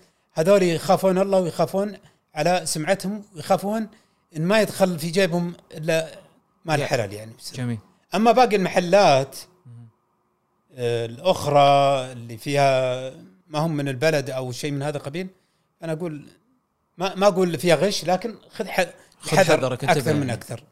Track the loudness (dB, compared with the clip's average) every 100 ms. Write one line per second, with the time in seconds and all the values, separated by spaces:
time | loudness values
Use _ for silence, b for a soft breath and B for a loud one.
0 | b b b -2 4 4 4 0 0 2
1 | 2 0 2 0 0 -2 -2 -2 -6 -8
2 | b b _ -4 0 0 -2 -4 -2 -2
3 | -4 -8 -12 -10 -2 -2 -2 -6 -8 b
4 | b b _ -4 0 2 2 0 0 0
5 | -2 0 0 0 -4 -10 -18 -10 -2 -2
6 | -2 -12 -20 _ _ _ -4 -2 0 -2
7 | -2 -8 -16 -18 -14 -8 -6 -6 -10 _
8 | -6 2 4 6 4 2 0 0 2 4
9 | 6 4 0 -10 -20 _ -20 -20 -20 _
10 | _ _ _ _ _ _ _ -6 -2 -2
11 | -4 -2 0 0 4 6 6 6 4 2
12 | -4 -12 -14 -10 -2 2 4 2 0 -4
13 | -8 -14 -20 _ _ -4 -2 -2 -4 0
14 | 0 0 -2 -8 -8 -8 -6 -6 -6 -8
15 | -8 -10 -12 _ _ _ _ -14 -8 -6
16 | -8 -10 -16 _ _ _ _ _ _ -8
17 | -6 2 2 4 0 0 2 4 2 -2
18 | -2 -2 -2 -12 _ -12 -6 -4 -4 -6
19 | b b -2 2 4 4 0 -4 0 0
20 | 0 -2 -2 -6 -10 -16 _